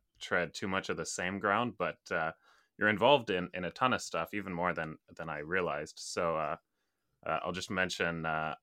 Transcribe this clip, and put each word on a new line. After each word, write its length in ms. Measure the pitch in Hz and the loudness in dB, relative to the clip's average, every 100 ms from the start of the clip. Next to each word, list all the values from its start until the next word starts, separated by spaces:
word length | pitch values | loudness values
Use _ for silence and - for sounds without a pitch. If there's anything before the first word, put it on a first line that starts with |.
| _ - | _ -16
tread 320 | - 92 80 | 0 0 0
too 160 | - 98 | -2 -2
much 220 | 95 - | 0 -2
of 80 | 82 | -4
the 80 | 80 | -4
same 320 | - 90 98 | -4 -4 0
ground, 400 | 104 104 120 98 | 2 2 2 0
but, 220 | 85 - - | -2 -4 -4
uh, 200 | 87 80 - _ _ _ - | -2 -2 -4 _ _ _ 0
you're 120 | 107 | 2
involved 400 | 98 123 143 107 | 6 6 6 4
in, 180 | 90 90 | 0 -2
in 100 | 90 | -4
a 60 | 87 | -6
ton 240 | - 127 | 0 0
of 80 | 104 | 0
stuff, 320 | - 82 82 | -2 -4 -2
even 180 | 101 95 | -4 -4
more 220 | 85 90 | -2 0
than, 240 | 82 78 - - 87 | 0 -4 -8 -14 -10
than 140 | 80 | -8
I 80 | 76 | -6
realized. 600 | 76 92 82 73 76 - | -2 0 0 -2 -6 -10
So, 380 | - 101 85 80 | -6 0 2 2
uh, 200 | 76 80 _ _ _ _ _ _ - | 0 -4 _ _ _ _ _ _ -2
uh, 140 | 80 | -2
I'll 80 | - | -2
just 180 | 90 - | -4 -2
mention, 560 | 95 90 - 87 82 80 | 0 0 0 0 0 -2
uh, 300 | 78 78 - | 0 -2 -6